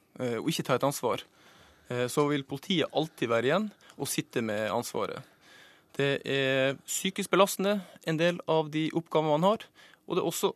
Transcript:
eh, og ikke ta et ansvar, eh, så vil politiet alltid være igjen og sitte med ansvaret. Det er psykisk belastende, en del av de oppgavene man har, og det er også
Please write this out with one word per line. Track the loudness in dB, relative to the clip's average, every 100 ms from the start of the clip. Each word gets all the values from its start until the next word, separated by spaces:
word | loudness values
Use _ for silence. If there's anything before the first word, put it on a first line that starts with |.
| _ -8
eh, | -4 -2
og | -2
ikke | -2
ta | 0 2
et | 2
ansvar, | 0 -2 -2 -6 _ -20 -20 -20 _ _
eh, | -4 -2
så | 0 2
vil | 0
politiet | -4 -12 -2 0 2
alltid | 0 -2 -4 0
være | 2 2
igjen | 2 0 -8 -20 -10
og | -6
sitte | -4 -4 -4
med | -2 -2 -2
ansvaret. | -2 -4 -4 -6 -6 -14 _ -20 -20 -20 -20 _
Det | -2 0 0
er | -2 -2 0 2 0 -2 -8
psykisk | -4 -4 -4 0
belastende, | 6 4 4 0 0 -4 -10 -4
en | 2
del | 2 0 0
av | 0 0
de | -2 -2
oppgavene | -2 0 0 4 4
man | 4
har, | 2 -4 _ -20 -20 -4
og | -2
det |
er | -2
også | -2 -2